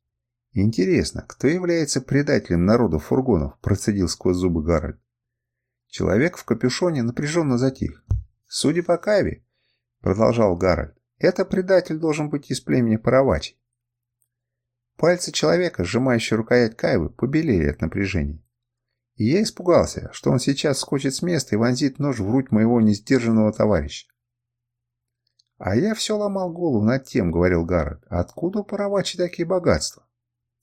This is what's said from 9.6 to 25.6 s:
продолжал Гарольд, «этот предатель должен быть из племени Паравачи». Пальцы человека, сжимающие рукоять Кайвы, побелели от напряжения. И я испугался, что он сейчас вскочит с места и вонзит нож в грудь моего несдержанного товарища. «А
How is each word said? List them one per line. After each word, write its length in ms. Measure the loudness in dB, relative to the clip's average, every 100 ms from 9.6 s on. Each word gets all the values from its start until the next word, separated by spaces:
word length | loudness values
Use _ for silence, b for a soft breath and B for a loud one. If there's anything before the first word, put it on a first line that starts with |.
| _ _ _ _
продолжал 560 | -2 2 2 4 2 2
Гарольд, 400 | 2 0 -2 _ _ -2
«этот 300 | 0 0 -2
предатель 480 | -2 2 2 2 -4
должен 300 | -2 -2 -4
быть 200 | -6 -6
из 100 | -8
племени 380 | -2 0 2 0
Паравачи». 600 | 2 2 4 0 -4 _ _ _ _ _ _ _ _ _ _ _ _ _ _ -2
Пальцы 340 | 0 0 -2
человека, 520 | -2 0 2 0 -2
сжимающие 540 | -2 0 2 0 0 -2
рукоять 380 | 2 2 2 0
Кайвы, 340 | -2 0 -2
побелели 600 | -4 -2 0 2 2 2
от 120 | 0
напряжения. 600 | -4 -2 -2 -2 -4 -8 _ _ _ _ _ _ _ -2
И 100 | 0
я 180 | 0
испугался, 680 | -2 -4 2 4 2 -4 -12
что 180 | -6 -2
он 80 | 0
сейчас 380 | 0 -2 0 -2
вскочит 360 | -4 -4 -2
с 80 | -4
места 340 | -2 -4 -2 0
и 20 |
вонзит 420 | 0 0 -2 -2
нож 200 | -4 -2
в 60 | 0
грудь 260 | -2 2
моего 300 | 2 4 4
несдержанного 680 | 4 2 2 0 2 2 2
товарища. 560 | 2 2 2 -2 -10 -18 _ _ _ _ _ _ _ _ _ _ _ _ _ _
«А 180 | -10